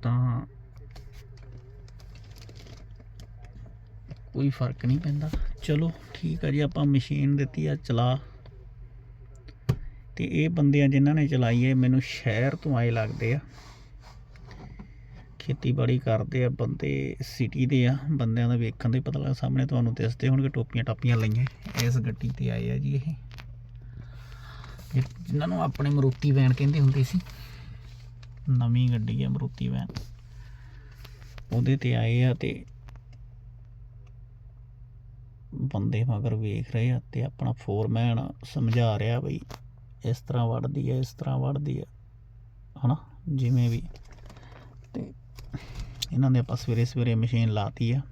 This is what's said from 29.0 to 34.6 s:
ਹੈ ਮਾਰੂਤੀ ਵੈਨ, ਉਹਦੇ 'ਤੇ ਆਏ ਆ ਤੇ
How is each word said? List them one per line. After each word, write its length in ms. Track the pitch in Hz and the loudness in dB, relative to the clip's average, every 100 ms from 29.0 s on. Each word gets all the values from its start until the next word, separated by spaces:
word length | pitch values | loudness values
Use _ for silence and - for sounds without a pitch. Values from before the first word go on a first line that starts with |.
| 110 117 | 0 0
ਹੈ 40 | - | 0
ਮਾਰੂਤੀ 380 | 65 - - 64 | 0 -2 -4 -2
ਵੈਨ, 200 | 64 62 - - - - - - - - - - - - - - - - | -2 -4 -8 -12 -16 -18 -16 -16 -16 -16 -18 -18 -18 -18 -16 -18 -16 -2
ਉਹਦੇ 240 | 117 120 135 | 2 4 4
'ਤੇ 180 | 123 120 | 4 2
ਆਏ 280 | 113 120 | 4 4
ਆ 100 | 127 | 4
ਤੇ 320 | 123 - - - - - - - - - - - - - - - - - - - - - - | 2 -2 -4 -10 -16 -16 -18 -18 -18 -18 -18 -18 -18 -18 -18 -18 -18 -18 -18 -18 -18 -20 -18